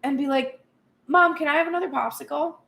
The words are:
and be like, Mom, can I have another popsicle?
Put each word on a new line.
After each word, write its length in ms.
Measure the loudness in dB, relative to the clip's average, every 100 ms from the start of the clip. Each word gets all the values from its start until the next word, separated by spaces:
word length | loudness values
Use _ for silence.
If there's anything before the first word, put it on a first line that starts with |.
and 140 | -2 -2
be 100 | 0
like, 320 | 0 -2 -8 _ _ _ _ _
Mom, 280 | 4 4 2
can 100 | 0
I 80 |
have 120 | 0 0
another 220 | -2 -4
popsicle? 640 | -2 -4 -6 -8 -4 -4 -6